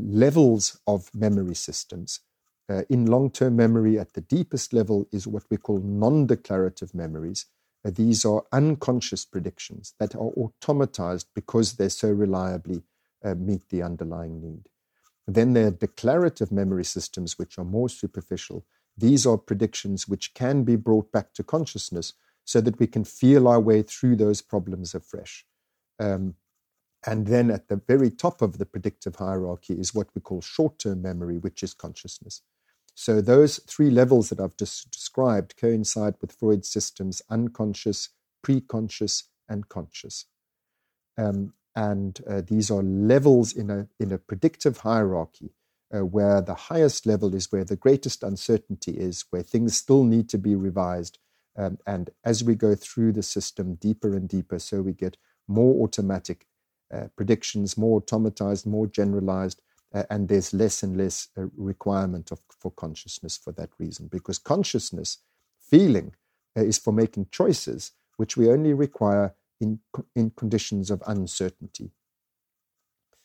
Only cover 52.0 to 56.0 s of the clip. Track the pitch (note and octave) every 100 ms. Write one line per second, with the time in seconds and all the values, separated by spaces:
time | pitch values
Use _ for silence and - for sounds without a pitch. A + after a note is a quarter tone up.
52 | F2 - A#2 A2+ A#2 G#2+ A2 G2+ - -
53 | A2+ G#2 G2 G2+ - - F#2 E2+ G#2 A2
54 | G#2+ G2 F#2 G2 F2 F2 - G2 F#2+ F#2
55 | F#2 - _ _ - G#2 B2 C3+ - -